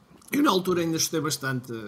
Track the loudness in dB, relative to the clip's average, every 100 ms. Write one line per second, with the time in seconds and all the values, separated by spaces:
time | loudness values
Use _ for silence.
0 | -20 -20 -4 2 4 4 2 0 2 0
1 | 0 0 -2 -2 -2 -4 -4 -10